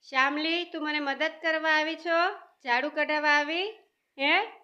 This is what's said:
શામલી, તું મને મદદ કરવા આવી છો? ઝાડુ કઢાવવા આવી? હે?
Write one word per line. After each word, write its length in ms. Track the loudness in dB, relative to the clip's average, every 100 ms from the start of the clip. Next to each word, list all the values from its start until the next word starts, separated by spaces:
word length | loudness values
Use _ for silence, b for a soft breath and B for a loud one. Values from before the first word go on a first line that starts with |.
| -2
શામલી, 540 | 2 2 2 -2 -2
તું 200 | -4 -6
મને 160 | -4 -2
મદદ 320 | -2 -2 -2 -2
કરવા 280 | -2 0 2
આવી 260 | 2 2 -4
છો? 220 | -2 2 0 -2 -16 _
ઝાડુ 260 | -2 0 0
કઢાવવા 400 | -2 -2 0 2
આવી? 400 | 2 2 -2 -4 -8 _ _ _ -4
હે? 200 | 2 2 0 -8